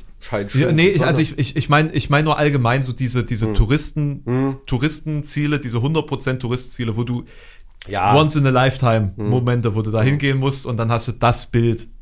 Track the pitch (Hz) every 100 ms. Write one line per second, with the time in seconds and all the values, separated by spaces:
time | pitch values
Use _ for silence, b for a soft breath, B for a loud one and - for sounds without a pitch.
0 | - - - 110 101 131 - 156 180 185
1 | 165 165 156 - 127 - - 147 160 156
2 | - 143 156 151 147 139 117 135 127 120
3 | 127 123 - 113 110 101 107 147 - 151
4 | 147 135 - 127 135 135 - 110 147 -
5 | 156 151 143 147 147 147 131 117 135 160
6 | 151 135 135 127 117 123 - - 113 110
7 | 120 120 - B B B B - - 101
8 | 95 135 156 151 135 127 135 135 123 113
9 | 101 - 107 123 120 120 117 104 107 110
10 | 123 147 143 135 135 135 - 117 113 117
11 | - - 120 117 - 117 117 110 - -